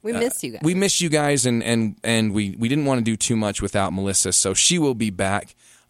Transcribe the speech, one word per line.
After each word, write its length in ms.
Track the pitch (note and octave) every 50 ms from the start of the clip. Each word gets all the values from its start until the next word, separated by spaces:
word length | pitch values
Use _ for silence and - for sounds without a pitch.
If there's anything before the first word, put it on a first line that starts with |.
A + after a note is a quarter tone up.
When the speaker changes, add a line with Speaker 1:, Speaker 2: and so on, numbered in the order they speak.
| -
Speaker 1:
We 100 | G#3+ A#3
Speaker 2:
uh, 60 | -
Speaker 1:
miss 240 | A#3 B3 - - -
you 80 | C3 A2+
guys. 80 | - D3+
Speaker 2:
we 100 | D#3 F3+
miss 260 | F#3 G3 G3 - -
you 80 | F3+ E3
guys, 380 | D3 D3+ D3 C#3+ C#3+ C#3 A#2+
and, 160 | B2+ A#2+ A#2 -
and, 340 | - A#2 A#2 A2+ G#2+ F#2+ _ -
and 300 | A2 A#2 A2+ A2 G#2+ F#2+
we, 220 | G#2+ G#2 G2 F#2 -
we 100 | A#2 A#2
didn't 160 | C3 D#3 D3
wanna 160 | C#3 C3+ B2+ A#2
do 120 | A2+ A2
too 200 | G#2 - - A#2+
much 260 | A2 G#2+ G#2 G2 - G2+
without 300 | G2 - G#2+ F#2+ E2+ D#2+
Melissa, 400 | F#2+ G2 G2 G2 - - F#2+ F2+
so 200 | - - G2 F#2+
she 280 | - - - F3 F3+
will 140 | D#3 C#3+ B2+
be 140 | A2 A2+ G#2+
back, 440 | G2 F2+ G2 F#2+ G2 G2+ - - - _ _ - - _ _